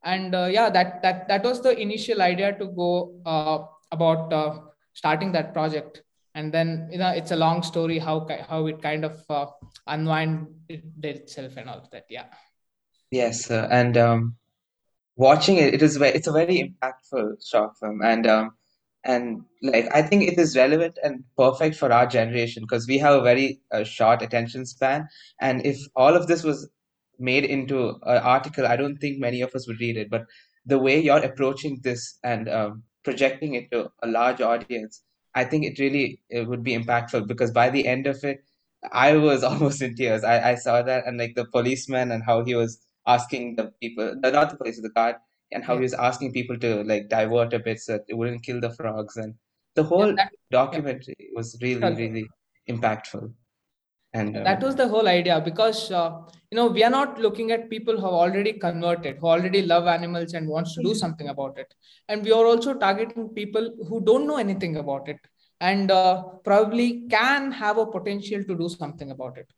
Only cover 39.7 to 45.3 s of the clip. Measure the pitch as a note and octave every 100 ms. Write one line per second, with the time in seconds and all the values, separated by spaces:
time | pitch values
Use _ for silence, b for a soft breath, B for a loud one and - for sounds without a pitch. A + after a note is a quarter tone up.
39.7 | C#3+ B2+ A#2 B2 A2 G#2+ A#2+ A#2+ A#2+ C3+
40.7 | A#2+ B2 B2+ A#2+ A#2+ A#2 A#2+ A#2 B2+ A#2+
41.7 | C3 - B2+ B2 A2+ A2+ A#2 A#2+ A#2+ A2+
42.7 | A#2 _ _ - B2 A#2+ C3 A#2+ A2+ G#2+
43.7 | _ A#2 A#2 G#2+ C3 C3 C#3 D3+ - A#2
44.7 | A2+ A2 A2+ A#2 A#2+ _